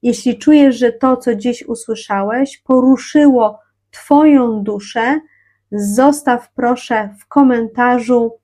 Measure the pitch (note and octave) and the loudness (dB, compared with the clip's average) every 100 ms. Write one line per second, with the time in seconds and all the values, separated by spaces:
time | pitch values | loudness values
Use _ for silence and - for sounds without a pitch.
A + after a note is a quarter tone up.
0 | A#3+ A#3 - A#3 - D4+ C#4 A#3 A#3+ A#3 | -2 -4 -4 -4 2 4 4 2 -2 0
1 | C4 B3+ B3+ A3 A#3 A#3+ - A#3 - A3 | -2 0 -2 -4 -4 -6 -8 -12 -8 -12
2 | - G3+ G3 A#3+ C4+ - _ C4 B3+ C4 | -6 -6 -4 -4 -4 -6 _ 0 2 0
3 | - D4+ D4 B3+ G#3+ G#3+ _ _ _ - | 0 2 2 2 0 -4 _ _ _ -20
4 | - C#4+ D#4 C#4+ B3 A3 G3+ G#3 G3+ A#3+ | 0 2 4 4 2 -4 -6 -8 -8 -6
5 | A#3 D4+ D#4 _ _ _ _ G#3 G#3 G#3 | -2 -4 -6 _ _ _ _ -6 -4 0
6 | C4+ D4 - A#3+ - - A#3+ B3 - A3+ | 0 0 -2 -4 -6 -6 -4 -4 -4 -6
7 | G#3 G3+ _ - C4+ A#3+ A3+ A3+ B3 B3 | -6 -14 _ 2 2 2 -2 -2 0 0
8 | A3+ B3 A#3 A3+ | 0 -2 -2 -8